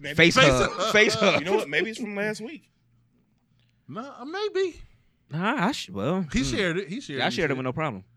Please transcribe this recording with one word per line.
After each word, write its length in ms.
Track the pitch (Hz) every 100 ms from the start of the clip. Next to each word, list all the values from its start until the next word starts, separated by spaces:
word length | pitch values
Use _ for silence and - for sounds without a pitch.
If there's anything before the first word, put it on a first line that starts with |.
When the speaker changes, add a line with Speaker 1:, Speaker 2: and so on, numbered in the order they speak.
Speaker 1:
Maybe 140 | 143 151
Speaker 2:
Face 200 | 170 -
Speaker 3:
Face 100 | -
Speaker 2:
Hub. 220 | 127 -
Speaker 3:
Hub. 180 | - 214
Speaker 2:
Face 220 | 208 220 -
Hub. 240 | 202 143
Speaker 1:
You 60 | 160
know 80 | 214
what? 140 | 165
Maybe 200 | 151 214
it's 80 | 220
from 140 | 208 202
last 260 | 208 214
week. 280 | 220 285 _ _ _ _ _ _ _ _ _ _ _ _ -
Speaker 3:
Nah, 360 | 170 277 262 262
maybe. 560 | 370 427 359 381 - - _ _ _ -
Speaker 2:
Nah, 380 | 151 202 269 185
I 40 |
sh-, 180 | 285 -
well, 360 | 95 117 190 156
Speaker 3:
He 100 | -
Speaker 2:
mm. 40 | 262 285
Speaker 3:
shared 220 | 180 165
it. 100 | 202
He 120 | 156
shared 180 | - 139
Speaker 2:
Yeah, 60 | 151
I 20 |
Speaker 3:
it. 20 |
Speaker 2:
shared 180 | 143 156
it 40 | 131
with 80 |
no 100 | 127
problem. 300 | 143 156 98 -